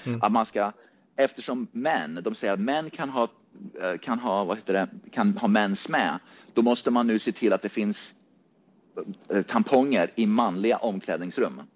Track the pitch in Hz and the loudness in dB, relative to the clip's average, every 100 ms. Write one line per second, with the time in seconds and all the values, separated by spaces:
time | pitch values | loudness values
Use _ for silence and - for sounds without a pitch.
0 | - 117 107 113 110 107 101 - _ _ | -8 0 2 2 0 -2 -4 -6 _ _
1 | _ - 135 - 139 127 117 117 143 151 | _ 0 0 0 -6 -6 -6 -4 -2 -2
2 | 76 82 95 110 110 98 113 151 156 - | -4 -6 -6 -4 -2 0 0 -2 -4 -8
3 | 143 131 117 - _ - 101 - 90 87 | -6 -2 -2 -4 _ -20 -16 -6 -4 -4
4 | - 120 123 98 92 107 - 95 92 - | -4 -4 0 0 0 -4 0 0 0 -6
5 | - - 104 98 113 107 104 98 - 156 | -10 0 2 2 2 4 2 -2 -2 0
6 | 90 76 - - - - 117 123 - 120 | 0 -4 -10 -20 -4 2 2 2 2 2
7 | 117 110 - 101 113 95 104 - 104 104 | 2 2 0 0 2 2 0 -2 -2 -4
8 | - - _ _ _ _ _ _ _ - | -8 -14 _ _ _ _ _ _ _ -12
9 | - 95 - 101 90 117 107 131 143 110 | -10 -12 -2 -2 0 0 4 4 4 2
10 | 85 - 107 110 113 90 110 113 113 95 | 2 2 2 4 2 2 0 2 0 -4
11 | - 82 90 - 101 67 - | -4 -6 -4 -2 -2 -4 -18